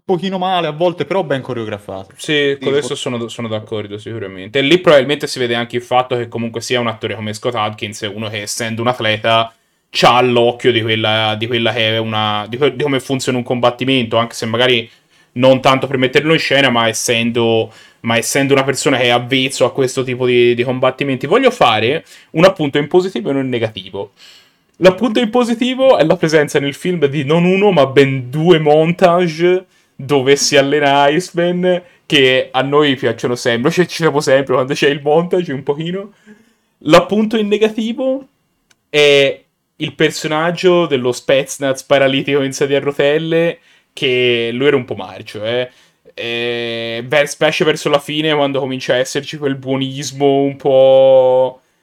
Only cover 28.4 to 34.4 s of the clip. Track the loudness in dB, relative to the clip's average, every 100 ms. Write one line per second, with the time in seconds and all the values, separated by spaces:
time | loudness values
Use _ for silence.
28.4 | 4 4 6 4 4 4 4 4 0 0
29.4 | 2 2 -2 _ _ _ 0 0 4 2
30.4 | 4 2 4 2 2 4 4 2 -2 -2
31.4 | -2 0 0 0 -4 _ _ 2 4 2
32.4 | 0 -2 0 2 2 2 -2 -2 -4 -2
33.4 | -2 0 0 0 -2 0 0 0 2 2